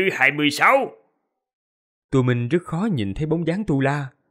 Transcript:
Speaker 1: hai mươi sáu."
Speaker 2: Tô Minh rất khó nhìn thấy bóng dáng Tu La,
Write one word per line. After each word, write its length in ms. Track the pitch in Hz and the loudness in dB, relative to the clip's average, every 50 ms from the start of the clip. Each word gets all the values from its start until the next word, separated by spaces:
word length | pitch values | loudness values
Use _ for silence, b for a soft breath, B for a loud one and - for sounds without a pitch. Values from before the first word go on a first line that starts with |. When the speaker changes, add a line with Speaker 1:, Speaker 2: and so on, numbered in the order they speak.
| 190 185 | 0 0
Speaker 1:
hai 200 | - - 131 139 | 2 2 2 2
mươi 180 | 143 147 147 147 | 2 2 0 0
sáu." 420 | 143 - 156 208 262 277 240 - - _ _ _ _ _ _ _ _ _ _ _ _ _ _ _ _ _ _ _ _ _ _ _ | 2 4 4 4 4 4 2 -2 -8 _ _ _ _ _ _ _ _ _ _ _ _ _ _ _ _ _ _ _ _ _ _ _
Speaker 2:
Tô 120 | - 131 123 | 0 2 2
Minh 240 | 127 123 120 120 | 2 0 0 0
rất 120 | 120 160 180 - | -2 -2 -2 -2
khó 260 | - 160 170 208 233 175 | -4 -6 -4 -2 -2 -2
nhìn 200 | 123 101 98 95 | -2 -2 -4 -4
thấy 120 | - 156 | -4 -2
bóng 220 | 151 165 170 170 | -2 -2 -2 -2
dáng 160 | 160 170 208 214 | -2 -2 -2 -2
Tu 140 | 180 147 135 | -2 0 0
La, 280 | 135 135 143 147 139 131 - _ _ _ | 0 0 -2 -4 -6 -10 -14 _ _ _